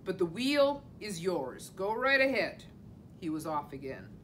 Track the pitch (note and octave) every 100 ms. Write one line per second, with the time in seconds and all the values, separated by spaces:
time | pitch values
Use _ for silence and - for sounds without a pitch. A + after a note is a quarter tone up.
0 | - F3 F3 F3 C4 C#4+ C#4 C#4+ - -
1 | G#3 E3+ F3+ E3+ B2+ A2 - - G3 A3
2 | C4 C4+ C4+ A#3+ F3 - - - - -
3 | - - E3 D#3 D#3 D3+ - C3+ C#3 A2
4 | F#2+ G2+